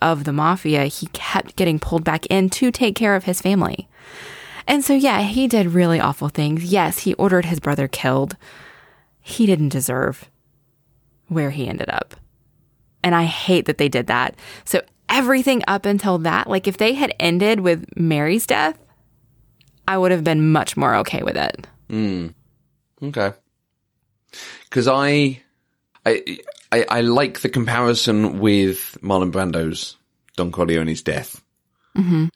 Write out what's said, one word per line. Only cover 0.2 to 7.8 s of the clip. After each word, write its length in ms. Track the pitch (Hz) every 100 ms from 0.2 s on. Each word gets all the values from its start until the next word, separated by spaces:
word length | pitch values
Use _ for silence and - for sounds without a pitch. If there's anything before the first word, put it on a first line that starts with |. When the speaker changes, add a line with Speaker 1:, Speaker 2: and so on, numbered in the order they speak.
Speaker 1:
the 80 | 147
mafia, 520 | 143 156 180 156 147 143
he 200 | - -
kept 440 | - - - - -
getting 220 | 175 156
pulled 260 | - 165
back 200 | 165 160 -
in 220 | 190 190
to 200 | - 254
take 240 | - 226 -
care 180 | 220 190
of 80 |
his 160 | 180 180
family. 460 | 185 196 - - - _ - - - - - - -
And 180 | 285
so, 100 | 269
yeah, 280 | 277 269 -
he 260 | 202 233 262
did 180 | 233 175
really 260 | 175 170 165
awful 280 | 139 139 147
things. 360 | - 147 160
Yes, 360 | 175 196 160 -
he 140 | 190
ordered 300 | - 196 180 170
his 120 | 160
brother 300 | 147 143